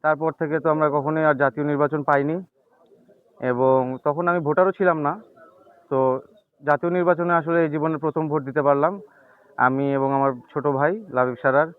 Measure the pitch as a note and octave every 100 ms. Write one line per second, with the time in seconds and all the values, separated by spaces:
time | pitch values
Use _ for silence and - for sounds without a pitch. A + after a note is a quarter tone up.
0 | D#3 D3+ D#3+ D3+ D#3+ D#3 D#3+ D#3 D3+ C#3+
1 | C#3 D#3+ D#3 C#3 C#3 C#3 D3 C#3+ C#3+ D3+
2 | C#3+ C#3+ C#3+ E3+ F#3 _ _ _ _ _
3 | _ _ _ _ B2+ B2 C3 C3 B2+ C3
4 | D3+ D3 F3 F3 D3 D3+ F#3 F#3 F#3 D#3+
5 | C#3+ F#3 - - - _ - _ _ C3+
6 | C3 C3 - _ _ _ D3 D3 E3+ F3+
7 | F3 E3+ F3 E3+ D#3 E3+ D#3+ D3+ D#3 D#3
8 | D#3 D#3 D#3 D3+ C3+ C3+ C#3 C#3 D#3 G3
9 | - _ _ _ _ - B2+ C3+ C#3 C#3
10 | C3+ C#3 C3+ B2 - D3 C#3 C3+ D3 G#3+
11 | G3 B2+ B2+ A#2+ C#3 C3+ D#3+